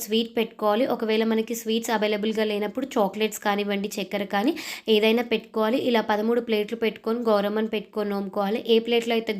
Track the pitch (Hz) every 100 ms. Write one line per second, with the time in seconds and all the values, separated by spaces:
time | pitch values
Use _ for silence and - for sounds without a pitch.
0 | 214 220 226 233 220 - 214 208 262 233
1 | 220 220 220 220 220 233 220 226 226 220
2 | 208 208 214 214 214 208 208 - 269 247
3 | 220 220 214 208 208 202 202 202 202 208
4 | 190 208 202 202 233 339 - - - 214
5 | 220 226 233 220 - 220 220 262 262 233
6 | 214 208 214 240 233 214 208 226 226 208
7 | - 233 226 208 202 214 220 214 196 -
8 | 208 202 196 202 196 220 - 226 226 233
9 | 233 233 226 202